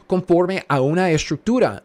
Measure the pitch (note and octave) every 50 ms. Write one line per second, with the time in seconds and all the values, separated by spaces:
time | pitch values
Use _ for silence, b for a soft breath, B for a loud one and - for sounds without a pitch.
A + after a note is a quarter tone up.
0 | B - F#3+ F#3 F3+ - E3+ E3+ F3 F#3 F#3+ F#3 - - C#3 C3+ B2+ C#3 D#3+ F3+
1 | F#3 F3+ D#3+ D3 - - D#3 C#3 - G#3+ A#3+ B3+ G#3 C3 G2+ - -